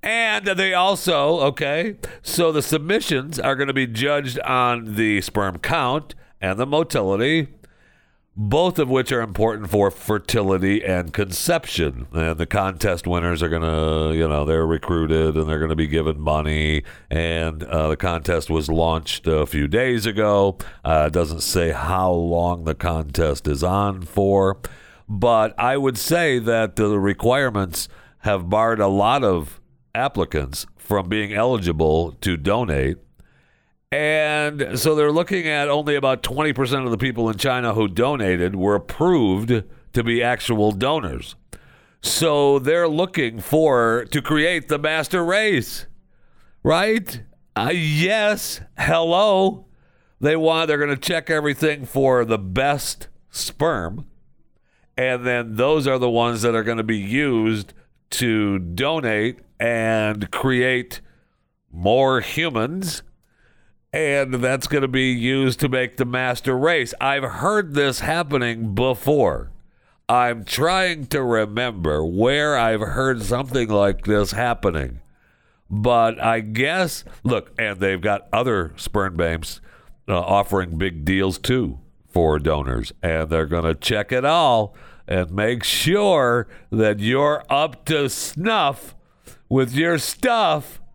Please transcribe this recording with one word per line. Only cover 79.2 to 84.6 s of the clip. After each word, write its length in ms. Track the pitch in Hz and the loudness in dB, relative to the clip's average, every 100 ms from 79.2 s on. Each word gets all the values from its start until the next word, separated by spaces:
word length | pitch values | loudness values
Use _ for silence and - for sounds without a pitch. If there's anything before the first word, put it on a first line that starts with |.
| 85 82 - - - - - - - | -2 -2 -6 -14 -18 -20 -20 -20 -4
uh, 100 | 92 | -2
offering 600 | 87 98 98 101 90 82 | 2 2 2 0 -2 -2
big 260 | 95 82 | -4 -2
deals 340 | 76 95 95 90 | 0 2 0 -2
too 420 | - 127 92 62 - _ _ | -2 0 -2 -6 -16 _ _
for 320 | 90 80 76 | 2 4 2
donors. 540 | 76 76 67 60 57 - | 2 0 -2 -4 -6 -6
And 280 | 87 80 78 | -2 -2 0
they're 160 | 80 78 | 0 0
gonna 280 | 85 82 | 0 0
check 380 | 76 - 107 101 | -2 -2 -2 -2
it 120 | 127 | 0
all 520 | 135 165 151 113 | 2 2 4 2